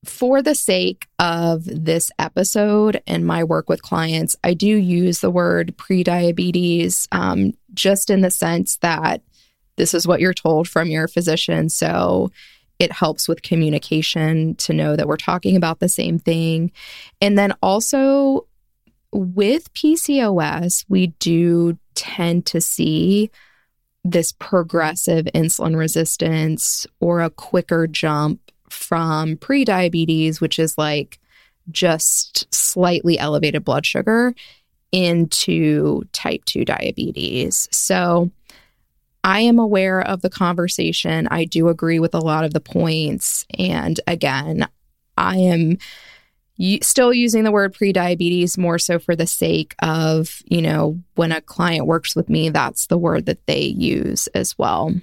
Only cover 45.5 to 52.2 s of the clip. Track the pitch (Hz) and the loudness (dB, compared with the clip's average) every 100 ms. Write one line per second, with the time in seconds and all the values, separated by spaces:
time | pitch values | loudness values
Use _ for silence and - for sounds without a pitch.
45.5 | 170 160 180 - - - - _ _ _ | 4 2 0 -4 -20 -20 -20 _ _ _
46.5 | - 185 202 - - 247 247 240 220 220 | -6 -2 0 0 2 4 4 2 4 4
47.5 | 208 196 - 202 185 175 175 175 180 175 | 2 0 0 0 2 0 0 0 2 0
48.5 | - 175 170 - 170 - 165 165 - 165 | 0 0 0 0 -2 0 -2 0 0 0
49.5 | 165 156 - 165 160 160 160 160 - - | 0 -2 -4 -2 0 0 0 -2 -8 -2
50.5 | 175 160 156 156 165 - - 165 160 - | 0 0 0 0 -4 -8 -2 0 -2 -6
51.5 | - 180 165 151 165 - - | -2 -2 0 0 0 0 -4